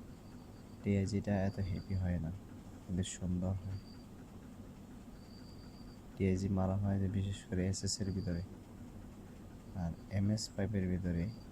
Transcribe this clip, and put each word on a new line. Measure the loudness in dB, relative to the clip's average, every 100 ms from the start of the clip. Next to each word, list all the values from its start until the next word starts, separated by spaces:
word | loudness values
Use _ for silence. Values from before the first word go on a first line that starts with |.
| -14 -14 -14 -14 -14 -16 -14 -2
টিআইজিটা | 4 6 6 2 4 4 4
এত | 2
হেভি | 0 0 0 2
হয় | 4 4
না, | 0 -4 -8 -14 -12 -12 -2
কিন্তু | 0
সুন্দর | 0 0 0 2 2 0
হয়। | -2 -6 -8 -14 -14 -14 -14 -14 -14 -14 -14 -14 -14 -14 -14 -14 -14 -14 -14 -14 -14 -14 -14 -14 -10 2
টিআইজি | 4 6 6
মারা | 4 4 4
হয় | 4 4
যে | 4 2
বিশেষ | 2 0 0
করে | 2 4
এসএস | 4 0 0
এর | 0 0
ভিতরে, | 0 0 -2 -8 -14 -14 -12 -12 -12 -12 -14 -14 -14 -14 -8 -2
আর | -2 -2 -2 2
এমএস | 4 4 0 0
পাইপের | 2 2 4
ভিতরে | 2 4 2 2 -2 -10